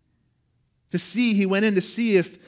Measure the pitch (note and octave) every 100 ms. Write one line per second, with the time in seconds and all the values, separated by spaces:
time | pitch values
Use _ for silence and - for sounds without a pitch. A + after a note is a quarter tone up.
0 | _ _ _ _ _ _ _ _ _ F3
1 | - G#3 A#3+ G3+ F#3+ G3 G#3+ F#3+ - A3
2 | A#3 F#3+ E3 -